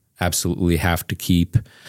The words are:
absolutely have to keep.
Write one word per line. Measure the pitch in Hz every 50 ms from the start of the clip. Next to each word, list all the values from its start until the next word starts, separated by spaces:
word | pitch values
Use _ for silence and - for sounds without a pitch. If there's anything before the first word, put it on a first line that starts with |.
| _ _ _ -
absolutely | 92 87 82 - - 90 85 - 90 87 85 82
have | - 87 85 - - -
to | 95
keep. | - - - 90 87 85 - - - - - - - -